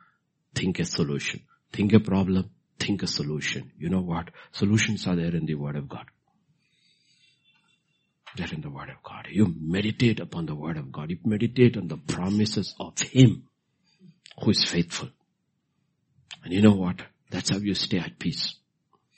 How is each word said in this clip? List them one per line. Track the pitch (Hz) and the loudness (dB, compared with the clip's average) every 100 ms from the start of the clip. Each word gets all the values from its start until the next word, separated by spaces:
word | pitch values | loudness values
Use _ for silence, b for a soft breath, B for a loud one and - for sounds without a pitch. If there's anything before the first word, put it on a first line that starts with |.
| b b _ _ _ | b b _ _ _
think | - 95 - | -4 -4 -2
a | |
solution. | 85 - 73 71 - - _ _ - | -4 -2 -2 -2 -6 -10 _ _ -12
Think | - 101 | -2 6
a | 107 | 6
problem, | 107 95 92 92 - _ _ - | 6 2 2 2 0 _ _ -8
think | - 101 | -2 -2
a | 90 | -2
solution. | - 73 76 - 80 - - | -4 -4 -4 -4 -6 -10 -8
You | 85 | -2
know | 92 | 0
what? | 87 82 85 B B | 0 -4 -6 B B
Solutions | - 101 107 107 101 95 | -2 2 4 2 -2 0
are | 87 | 0
there | 82 | 0
in | 85 78 | -2 -2
the | |
word | 73 73 73 | -4 -4 -6
of | 69 | -10
God. | - - _ _ _ _ _ _ _ _ _ _ _ _ _ _ _ _ _ _ _ _ _ - - | -14 -16 _ _ _ _ _ _ _ _ _ _ _ _ _ _ _ _ _ _ _ _ _ -16 -10
They're | 170 | -8
in | - | -8
the | 73 | -10
word | 69 67 | -12 -14
of | - | -16
God. | - - - | -18 -16 -4
You | 92 98 82 | 2 2 2
meditate | 80 95 104 - 120 107 | -2 -2 0 2 2 2
upon | 85 85 78 | -4 -8 -6
the | |
word | 76 78 78 | -6 -6 -8
of | 67 | -10
God. | 76 80 | -10 -10
You | 90 | -4
meditate | 110 104 117 127 120 113 | -2 0 0 6 6 4
on | 85 | -6
the | 82 | -8
promises | - - 92 104 208 107 95 - | -6 -4 0 2 0 -2 -6 -8
of | - - | -10 -6
him | - 127 123 92 - _ _ _ _ _ - _ - - | 0 8 8 8 -10 _ _ _ _ _ -20 _ -20 -4
who | 117 | 0
is | 98 | 2
faithful. | - 87 82 - - _ _ _ _ _ _ _ _ _ _ _ - - | 0 -2 -2 -6 -12 _ _ _ _ _ _ _ _ _ _ _ -20 -16
And | 82 | -4
you | 92 | 6
know | 107 | 6
what? | 98 90 - - _ - | 6 0 -4 -10 _ -10
That's | 90 - | -6 -2
how | 98 | -2
you | 104 | -2
stay | 92 - 95 | -2 -2 -4
at | 82 - | -4 -6
peace. | 87 - - - _ _ _ _ _ | -6 -6 -8 -10 _ _ _ _ _